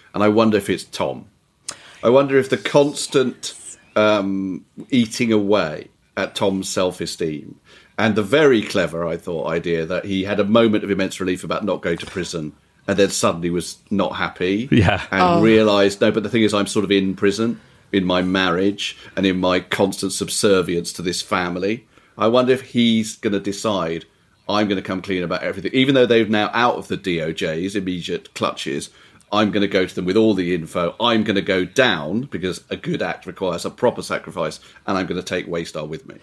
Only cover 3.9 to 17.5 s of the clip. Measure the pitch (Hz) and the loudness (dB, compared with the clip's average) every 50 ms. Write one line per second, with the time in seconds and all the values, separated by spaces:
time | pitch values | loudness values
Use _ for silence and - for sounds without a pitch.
3.9 | - 107 107 107 107 104 98 98 98 98 95 95 90 - - _ _ - - - | 0 2 4 4 4 2 0 -2 -4 -4 -4 -6 -6 -8 -12 _ _ -20 -6 0
4.9 | - 123 117 110 - - 123 113 110 107 101 98 104 101 87 78 76 78 - - | 2 2 2 0 0 -2 0 2 2 2 2 2 2 2 0 -2 -4 -8 -12 -16
5.9 | _ _ _ _ _ 101 95 - - - 110 98 95 95 92 - - 101 92 92 | _ _ _ _ _ -4 -4 -4 -2 -2 0 0 0 0 -2 -4 -2 -2 -2 -2
6.9 | 87 - 87 80 - - 87 80 76 73 - - - - _ _ - - - _ | -2 -4 -8 -8 -6 -4 -4 -4 -4 -6 -10 -16 -20 -20 _ _ -20 -20 -20 _
7.9 | _ - 107 113 101 110 104 95 127 151 156 143 127 110 98 - - 98 87 80 | _ 0 0 2 2 0 0 2 4 6 6 6 6 4 2 0 0 0 0 0
8.9 | 82 82 85 82 82 85 - 90 85 78 - 78 82 87 82 87 85 82 82 82 | -2 -4 -4 -4 -4 -6 -6 -6 -6 -6 -4 -4 -4 -2 -2 -2 -2 -2 -2 -2
9.9 | 90 87 - 101 98 95 92 101 104 98 101 98 110 120 117 113 104 104 - 101 | -4 -4 -4 -4 -2 -2 -2 -2 0 0 0 4 4 4 6 4 4 0 0 -2
10.9 | 98 90 95 92 - - 92 92 92 90 - 85 87 - 104 98 87 76 - 92 | -2 -2 -2 -4 -4 -4 -4 -4 -4 -4 -4 -6 -6 -4 -2 -4 -4 -2 -2 -4
11.9 | 85 80 - - - 98 85 - - 82 76 73 - _ _ _ _ _ _ - | -4 -6 -6 -8 -8 -8 -8 -6 -8 -8 -10 -10 -12 _ _ _ _ _ _ -2
12.9 | 101 92 98 92 - - - 107 87 82 85 87 87 87 82 - - - _ - | 2 2 2 2 2 0 0 0 0 -2 -2 -2 -2 -2 -4 -6 -10 -16 _ -4
13.9 | 104 98 92 - - - 92 82 - - 90 92 98 107 123 143 - 120 95 85 | -2 -2 -2 -2 -2 -4 -6 -6 -4 -2 -2 0 0 -2 0 2 2 4 4 4
14.9 | 101 90 - - 95 95 180 180 - - 107 110 113 110 110 107 101 101 101 98 | 2 0 -2 -2 0 2 4 4 4 4 6 6 6 6 6 4 4 4 4 4
15.9 | - - 117 107 104 113 101 101 117 113 110 101 107 101 98 98 - 113 98 92 | 2 2 0 0 2 0 -2 0 2 2 2 2 2 0 0 0 -2 -2 0 2
16.9 | 101 98 95 95 92 - 104 101 101 110 113 117 | 2 2 2 0 -2 0 0 0 0 0 -2 -4